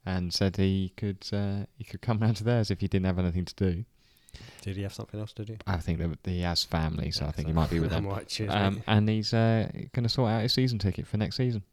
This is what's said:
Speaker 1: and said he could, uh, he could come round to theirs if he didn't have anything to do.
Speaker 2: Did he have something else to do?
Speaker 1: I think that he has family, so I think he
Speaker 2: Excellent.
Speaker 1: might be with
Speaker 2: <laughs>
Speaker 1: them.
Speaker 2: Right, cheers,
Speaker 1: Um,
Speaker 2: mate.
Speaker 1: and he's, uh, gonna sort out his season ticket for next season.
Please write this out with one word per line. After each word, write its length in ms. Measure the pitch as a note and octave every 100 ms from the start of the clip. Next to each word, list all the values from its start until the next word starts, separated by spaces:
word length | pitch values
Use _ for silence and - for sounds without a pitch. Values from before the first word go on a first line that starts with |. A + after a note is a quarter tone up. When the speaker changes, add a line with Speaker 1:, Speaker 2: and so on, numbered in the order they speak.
Speaker 1:
and 280 | - F#2 F2
said 240 | - G2 F2+
he 340 | F#2+ F#2+ F#2 -
could, 280 | G#2 F#2+ -
uh, 340 | G2+ G2+ G2+ F#2+ _
he 80 |
could 160 | G#2+ -
come 180 | - G#2+
round 160 | A2+ G#2+
to 60 |
theirs 260 | A2 A#2+ G#2
if 120 | F#2+
he 60 | G2
didn't 180 | G2
have 120 | F#2 F#2
anything 260 | F2+ F2
to 100 | F2
do. 300 | - F#2+ F2 A2+ _ _ _ - - - -
Speaker 2:
Did 140 | -
he 80 | F#2+
have 100 | G2
something 260 | - - G#2
else 100 | G#2+
to 120 | -
do? 100 | G#2+ A2 -
Speaker 1:
I 100 | F2+
think 220 | - E2+
that 180 | E2+ D2+ -
he 120 | F2+
has 240 | F2 E2+
family, 460 | - E2 D#2+ D#2+ C#2
so 140 | -
I 60 | D2+
think 160 | D#2 D#2
he 40 |
Speaker 2:
Excellent. 40 |
Speaker 1:
might 140 | D#2+ D#2
be 100 | E2
with 120 | D#2+
Speaker 2:
<laughs> 0 |
Speaker 1:
them. 160 | E2 G2
Speaker 2:
Right, 200 | G2+ -
cheers, 240 | - G#2+
Speaker 1:
Um, 200 | G2+ G2
Speaker 2:
mate. 80 | G2+ -
Speaker 1:
and 200 | G#2+ G#2+
he's, 240 | A2 G#2+
uh, 360 | A2+ A2+ A2+ - - -
gonna 160 | - A#2
sort 220 | - A#2
out 100 | A2
his 100 | A2+
season 280 | - B2+ A2+
ticket 280 | F#2+ - -
for 80 |
next 220 | G#2+ G2 -
season. 260 | B2+ A2 -